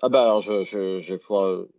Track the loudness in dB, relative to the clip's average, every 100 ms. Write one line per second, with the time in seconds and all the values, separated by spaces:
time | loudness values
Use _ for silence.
0 | 2 4 4 2 0 -2 -2 -4 -4 -4
1 | -6 -10 -2 0 0 -2 -8